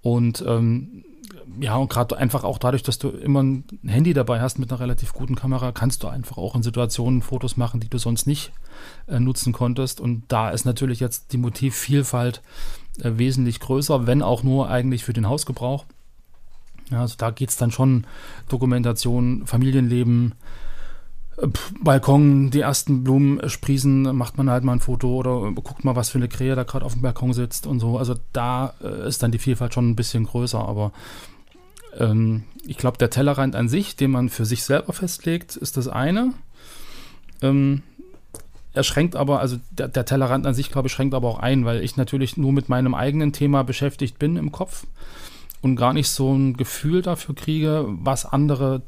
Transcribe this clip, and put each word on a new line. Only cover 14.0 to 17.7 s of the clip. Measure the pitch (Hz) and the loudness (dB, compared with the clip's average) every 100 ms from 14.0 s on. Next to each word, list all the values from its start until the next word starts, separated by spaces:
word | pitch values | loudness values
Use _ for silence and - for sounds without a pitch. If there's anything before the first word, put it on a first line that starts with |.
| 120 | 4
wenn | 131 | 2
auch | 95 120 | 4 2
nur | 131 135 127 | 2 2 2
eigentlich | 123 127 123 | 0 0 -2
für | - | -2
den | 117 107 | 0 0
Hausgebrauch. | 143 - 127 123 139 - - - - - - - - - - - | 0 -2 -4 -4 -4 -8 -20 -20 -20 -20 -18 -16 -16 -16 -16 -4
Ja, | 120 | -2
also | 120 - | -2 -2
da | 113 | -4
geht's | 113 131 - | -2 -4 0
dann | 120 | 0